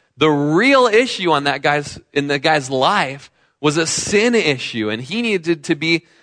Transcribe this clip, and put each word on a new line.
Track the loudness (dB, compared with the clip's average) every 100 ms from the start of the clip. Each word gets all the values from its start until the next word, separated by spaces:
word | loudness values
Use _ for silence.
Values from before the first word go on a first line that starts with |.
| _ 0
The | 2
real | 2 2 2 4 4 4
issue | 4 0 -2 0
on | 0
that | 0 0
guy's, | 0 0 -4 -14 _
in | -4 -2
the | -2
guy's | 0 0 0
life | 0 0 0 -2 -8 -18 _ _ -2
was | -2 0
a | -2
sin | -4 -2 0 2
issue, | 2 0 -2 -6 -4 -4
and | -4
he | -6 -4
needed | -2 -2 -2 -4
to | -2 -4
be | 0 -2 _ _